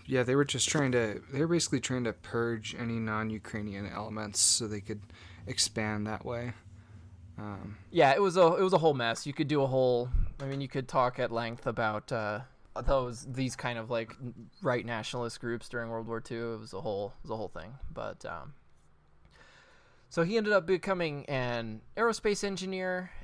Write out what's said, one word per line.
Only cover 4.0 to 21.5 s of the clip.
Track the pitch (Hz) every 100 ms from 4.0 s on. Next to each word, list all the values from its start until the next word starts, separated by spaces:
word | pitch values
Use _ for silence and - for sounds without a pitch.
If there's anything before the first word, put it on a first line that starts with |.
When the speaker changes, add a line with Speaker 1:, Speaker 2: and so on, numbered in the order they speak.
| 107 107 107 -
Speaker 1:
so | - - 113
they | 104
could | 98 107 - - - - 95
expand | - - - 110 107 104
that | 110
way. | - 120 120 117 - - - - - - - -
Um, | 104 101 107 107 -
Speaker 2:
Yeah, | 175 143
it | 139
was | 202 175
a, | 170
it | 175
was | 190
a | 180
whole | 160
mess. | 139 117 113 -
You |
could | 139 151
do | 147
a | 135
whole, | 131 127 123 123 127 - -
I | 135
mean, | 139
you | 135
could | 139 131
talk | 147 123 127
at | 123
length | 113 117 117 -
about, | 117 110 107 -
uh, | 120 107 107 131 - - -
those, | 123 139 123 117 -
these | 127 131
kind | - 127 117
of, | 113
like, | 120 113 -
n-, | 123 110 113 -
right | 165 123
nationalist | 107 117 - 127 117 -
groups | 120 117 -
during | 123 117
World | 113 113
War | 113
Two. | 113 117 117
It | 113
was | 110
a | 92
whole, | 101 98 101 -
it | -
was |
a | 110
whole | 95
thing. | - 85 135 -
But, | - 107 -
um, | - 82 - 143 - - - - _ - - - - - - - - - _
so | -
he | 165 226
ended | 214
up | 208 170
becoming | 185 - 185 170 143 -
an | 135 123